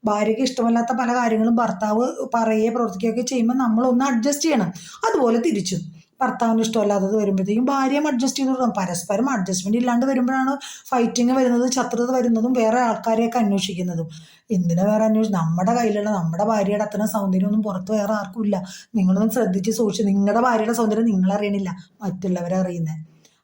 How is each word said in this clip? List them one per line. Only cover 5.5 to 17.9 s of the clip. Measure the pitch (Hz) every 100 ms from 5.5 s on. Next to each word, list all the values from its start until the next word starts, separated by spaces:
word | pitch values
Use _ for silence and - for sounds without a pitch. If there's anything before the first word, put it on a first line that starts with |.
| 208 175 170 - - _ _
ഭർത്താവിന് | 254 - 226 226
ഇഷ്ടമല്ലാത്തത് | 220 226 202 202 190 214
വരുമ്പോഴത്തേക്കും | 208 190 190 214 254
ഭാര്യയും | 277 269 285 302
അഡ്ജസ്റ്റ് | 254 262 -
ചെയ്ത് | 262
കൊടുക്കണം. | 254 247 -
പരസ്പരം | 180 175 - 202 262
അഡ്ജസ്റ്റ്മെന്റ് | 247 185 185 185 226
ഇല്ലാണ്ട് | 247 240 262
വരുമ്പോഴാണ് | 262 247 262 262 285 - - -
ഫൈറ്റിങ് | 254 233 240 240
വരുന്നത്, | 262 254 240 247
ശത്രുത | 254 240 226 240
വരുന്നതും | 254 247 226 233
വേറെ | 254 220 233
ആൾക്കാരെയൊക്കെ | 240 214 - 226 226 247
അന്വേഷിക്കുന്നതും. | 214 196 190 175 180 165 160 - - - _
എന്തിനാ | 202 170 170
വേറെ | 202 214 220
അന്വേഷി-, | 220 220
നമ്മുടെ | 190 160 170 190
കയ്യിലുള്ള, | 240 233 208 208
നമ്മുടെ | 202 165 165 214
ഭാര്യയുടെ | 220 196 208
അത്രയും | 208 196 214
സൗന്ദര്യമൊന്നും | 220 196 185 202 214
പുറത്ത് | 214 185 185